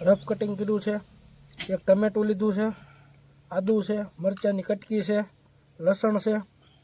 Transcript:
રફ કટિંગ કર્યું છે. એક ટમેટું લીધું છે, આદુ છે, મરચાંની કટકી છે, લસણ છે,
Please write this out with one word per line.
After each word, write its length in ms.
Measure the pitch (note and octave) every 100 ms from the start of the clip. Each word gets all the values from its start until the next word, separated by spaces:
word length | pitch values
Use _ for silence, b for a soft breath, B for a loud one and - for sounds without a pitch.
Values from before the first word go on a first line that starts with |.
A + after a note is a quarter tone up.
રફ 180 | E3+ G3 -
કટિંગ 320 | G3+ G#3 F#3+
કર્યું 220 | G3+ G#3+
છે. 140 | G#3+ G#3 - - - - - - -
એક 80 | F#3 -
ટમેટું 400 | F#3+ G#3+ G#3 G#3+
લીધું 280 | G3 G#3+
છે, 120 | G3 A3 G#3+ b b b - - - _
આદુ 320 | F3 F#3+ A3
છે, 220 | F#3+ G#3 G3+ -
મરચાંની 420 | F#3 G3 G3+ G3
કટકી 400 | - G3+ - G#3+
છે, 220 | F3+ G#3 G3+ _ _ _ _ -
લસણ 380 | E3 G3 A3 G#3
છે, 160 | A3 G#3+ F#3+ _ _ _